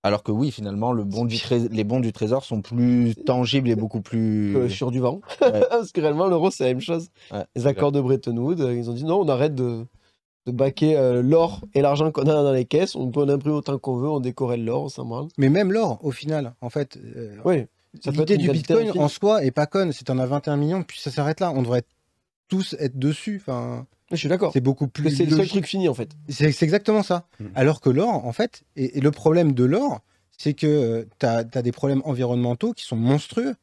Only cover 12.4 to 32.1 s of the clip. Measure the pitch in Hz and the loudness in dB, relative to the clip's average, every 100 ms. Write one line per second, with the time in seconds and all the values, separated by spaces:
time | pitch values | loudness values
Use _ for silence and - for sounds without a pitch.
12.4 | 143 131 127 151 185 - 127 127 139 143 | 2 2 2 0 0 -2 -4 0 0 0
13.4 | 143 151 - 139 - 123 139 151 127 120 | 0 -2 -4 -6 -4 -4 -2 -2 -4 -4
14.4 | 127 120 113 127 143 131 127 117 151 - | -4 -2 -2 -4 -6 -10 -10 -8 -10 0
15.4 | 135 170 196 208 208 110 151 123 143 156 | 4 4 2 0 -2 -2 -6 -6 -6 -4
16.4 | 123 123 120 151 139 135 113 120 113 104 | -6 -10 -8 -6 -8 -10 -16 -14 -14 -6
17.4 | 160 170 117 _ _ - - 143 156 208 | 0 0 -2 _ _ -12 -4 -2 2 4
18.4 | 175 160 - 226 220 180 147 - 202 214 | 4 0 2 2 2 2 0 2 2 2
19.4 | 139 127 147 196 185 139 - 131 131 143 | 2 0 0 0 0 -2 -4 -2 0 -2
20.4 | 151 143 147 185 170 - - 127 147 156 | -2 0 0 -2 -4 -8 -8 -2 -2 0
21.4 | 180 135 120 123 - _ _ _ _ _ | -2 0 0 0 -2 _ _ _ _ _
22.4 | _ 190 190 - 143 131 139 151 - 202 | _ -4 -2 -4 -6 -2 -2 -2 -6 -8
23.4 | 196 123 120 120 127 _ _ 170 147 180 | -6 -6 -6 -10 -12 _ _ -6 -2 0
24.4 | 190 139 127 135 139 - 151 139 156 156 | 0 2 0 0 -4 -2 -2 2 2 4
25.4 | 190 196 - 196 180 120 113 - - 135 | 2 0 -2 0 0 -2 -8 -12 -14 0
26.4 | 151 135 160 202 202 214 196 175 - _ | 0 2 2 2 2 0 2 -2 -4 _
27.4 | 104 95 135 151 139 127 220 180 123 117 | -8 2 2 4 2 2 2 0 -4 -4
28.4 | 233 - _ - 131 147 139 143 160 165 | -4 -4 _ -6 -4 0 0 2 2 4
29.4 | 165 127 123 180 277 113 _ _ _ _ | 4 4 4 4 0 -4 _ _ _ _
30.4 | 151 143 151 151 117 113 110 _ 123 117 | -4 0 2 2 2 -2 -6 _ 0 0
31.4 | 113 127 120 113 139 135 143 | -2 -2 -2 0 0 0 -2